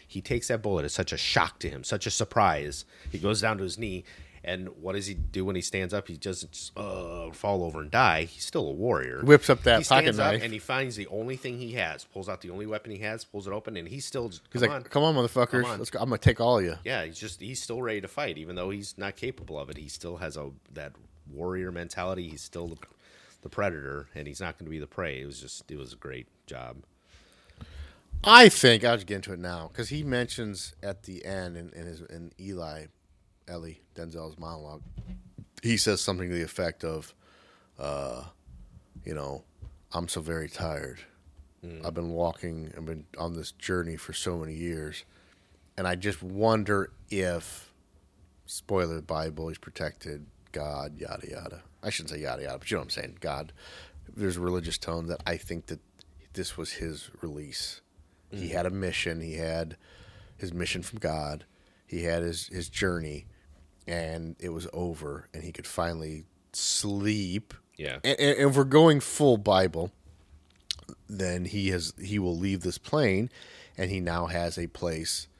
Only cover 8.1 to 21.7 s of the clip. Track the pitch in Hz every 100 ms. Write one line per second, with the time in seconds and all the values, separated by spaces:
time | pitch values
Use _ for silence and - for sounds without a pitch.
8.1 | 80 82 - - 170 80 71 113 90 64
9.1 | 64 123 147 - 127 - 113 - 135 -
10.1 | 107 107 107 113 110 - 131 135 107 98
11.1 | 101 117 131 131 120 123 113 87 71 -
12.1 | 98 95 92 90 90 107 107 113 101 107
13.1 | 110 - 104 98 104 - 101 85 131 -
14.1 | 139 117 85 - 123 120 127 120 147 156
15.1 | 151 120 - 120 127 120 107 113 120 120
16.1 | 113 - 113 120 120 90 80 104 123 82
17.1 | 82 107 82 98 127 - 120 123 107 95
18.1 | - 147 78 78 90 90 101 101 - 98
19.1 | - 123 127 78 76 69 73 76 - 87
20.1 | 87 82 76 71 67 _ 69 73 - -
21.1 | - - 71 87 92 92